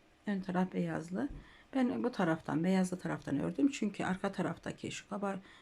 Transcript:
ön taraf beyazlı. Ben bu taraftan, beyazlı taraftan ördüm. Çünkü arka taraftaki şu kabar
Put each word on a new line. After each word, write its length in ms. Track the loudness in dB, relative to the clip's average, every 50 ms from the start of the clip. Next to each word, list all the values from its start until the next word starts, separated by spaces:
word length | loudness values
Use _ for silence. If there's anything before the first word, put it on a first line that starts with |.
| -12 -20 _ _ -4
ön 140 | -2 -2 -2
taraf 320 | -2 0 2 2 2 2 2
beyazlı. 560 | 0 0 0 0 -2 -4 -4 -4 -2 -2 -4 -4 -8 -14 -16 -20 -20 -14 -4 0
Ben 300 | 2 2 2 2 2 0
bu 80 | 0 0
taraftan, 520 | 2 2 4 2 2 0 -2 -2 0 2
beyazlı 340 | 4 4 4 4 2 0 -4
taraftan 420 | -4 -4 -4 -4 -2 -2 0 0
ördüm. 300 | 0 0 2 4 4 2
Çünkü 340 | 4 2 -2 -2 -2 -2 -2
arka 280 | 0 0 0 -2 -4 -2
taraftaki 580 | 0 -2 -2 -2 -4 -6 -10 -8 -6 -6 -8
şu 180 | -8 -8 -8 -8
kabar 300 | -6 -4 -2 -2 -4 -4 -8 -12 -20 -20